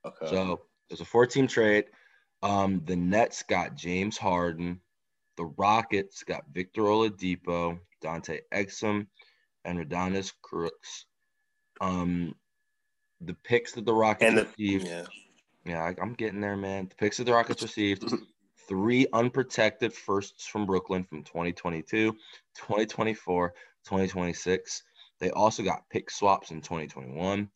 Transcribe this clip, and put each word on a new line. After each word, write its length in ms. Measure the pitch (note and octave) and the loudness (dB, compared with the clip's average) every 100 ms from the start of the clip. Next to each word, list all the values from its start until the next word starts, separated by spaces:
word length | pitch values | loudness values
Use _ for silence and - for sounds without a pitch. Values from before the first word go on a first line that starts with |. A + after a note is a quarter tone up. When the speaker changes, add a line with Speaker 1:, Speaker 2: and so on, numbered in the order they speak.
| - | -14
Speaker 1:
Okay. 220 | - D#2+ | -8 -2
Speaker 2:
So, 320 | F#2+ F#2+ E2+ _ _ _ | 0 0 -4 _ _ _
there's 120 | E2+ | -14
a 40 | E2+ | 2
four-team 420 | A#2 B2 C#3 B2+ | 6 6 6 2
trade. 380 | - A2 G#2 - _ _ _ _ _ | 4 6 6 2 _ _ _ _ _
Um, 400 | G2+ G2+ G2 F#2 D#2 | 0 2 2 0 0
the 100 | F2+ | 0
Nets 480 | F2+ G#2 A#2 - | 2 4 2 -2
got 320 | - F2+ D#2+ C#2+ | -2 0 -2 -6
James 420 | E2+ F2+ G#2 A2 | -4 -2 -2 -2
Harden. 640 | G2+ F2 F2 D#2+ F2 F2+ _ _ _ _ _ - | 0 0 0 -2 -6 -6 _ _ _ _ _ -10
The 80 | E2 | -10
Rockets 800 | D#2+ G2 A2+ A2 G2 G2 - | 2 4 4 2 -2 -2 -12
got 200 | - D#2+ - | -8 -8 -8
Victor 300 | F2 F#2 G#2+ | -10 -6 0
Oladipo, 960 | G#2 G#2+ A2 F#2 F#2 F2 - E2+ E2+ E2+ F2+ _ | 2 4 2 0 -4 -4 -2 -2 -2 -6 -14 _
Dante 380 | D#2 E2+ - D#2+ - | -8 -8 -8 -10 -6
Exum, 540 | G2+ G2 - A2 G#2 G2+ _ _ _ _ _ | -4 -4 -4 -2 -2 -6 _ _ _ _ _
and 160 | F2 F2 | -8 -6
Rodions 540 | D#2 F2 F#2 G2 F#2+ - | -4 -4 -2 -2 -6 -14
Crooks. 640 | - E2+ E2 - - - - _ _ _ _ _ _ - | -10 -6 -6 -8 -16 -18 -18 _ _ _ _ _ _ -6
Um, 560 | F#2+ F2+ F2+ F2 E2+ - _ _ _ _ _ _ _ _ | -2 0 0 0 -4 -8 _ _ _ _ _ _ _ _
the 140 | D#2+ F2+ | -14 -14
picks 380 | - A#2+ - | 0 0 0
that 120 | B2 G#2+ | -4 2
the 80 | |
Rockets 340 | A2 A2 G#2 A2+ | 4 4 6 6
Speaker 1:
And 80 | A2 | 4
the 80 | G#2 - | 2 -2
Speaker 2:
received. 300 | G#2 G2 F#2 | 0 0 -2
Speaker 1:
yeah. 160 | E2+ E2+ - _ _ _ _ F2 | -8 -12 -18 _ _ _ _ -8
Speaker 2:
Yeah, 180 | E2+ | -4
I, 120 | E2+ F2 | -4 -2
I'm 120 | F#2+ | -4
getting 260 | B2 A2 G2 | -2 -6 -2
there, 140 | G2+ G2+ | -4 -4
man. 300 | G2 G2 F#2+ | -4 -6 -8
The 60 | - | -2
picks 220 | G#2 - | -2 0
that 80 | B2 | 4
the 80 | |
Rockets 280 | A#2 A#2 A#2 | 4 4 -4
received, 420 | A2+ - G2+ G2 A2 A#2+ - _ | -6 0 0 0 -2 -4 -6 _
Speaker 1:
<laughs> 320 | _ _ - | _ _ -6
Speaker 2:
three 380 | F#2+ G#2+ B2 C3 | 0 2 4 4
unprotected 800 | A2+ B2 C3+ B2 - G#2+ - A2+ | 4 2 0 -2 2 2 2 -4
firsts 540 | - - G2 G2+ - - | -4 -2 -2 -2 -14 -8
from 180 | G#2+ G2 | -4 0
Brooklyn 380 | F#2+ - F#2 | 0 0 -4
from 200 | F2+ D2+ | -4 -12
twenty 280 | D2+ E2+ F2 | -10 -4 -4
twenty-two, 640 | F2 F2 E2 D#2 A2 A2 A2 - - _ - | -4 -6 -6 -2 2 2 0 -16 -20 _ -18
twenty 280 | - G#2+ G#3+ | -2 0 0
twenty-four, 680 | - A2 A2 - F2+ F2 - - _ - | 0 -2 -2 -2 0 0 -4 -20 _ -4
twenty 220 | F#2+ F#2+ | 0 0
twenty-six, 760 | F#2 F2 E2+ F2 F#2 - - _ _ - _ | 0 -4 -2 0 -2 -2 -12 _ _ -20 _
they 120 | F2+ | -4
also 320 | - G#2+ - | 2 2 2
got 260 | F#2+ - _ | -2 -4 _
pick 200 | - - | -6 -6
swaps 420 | - G2+ G2 - | 0 2 2 0
in 100 | D#2+ | -14
twenty 260 | D2 E2 D2 | -8 -8 -8
twenty-one 640 | C#2+ B1+ C#2 F#2 G2+ G#2 | -10 -10 -4 -2 -2 -4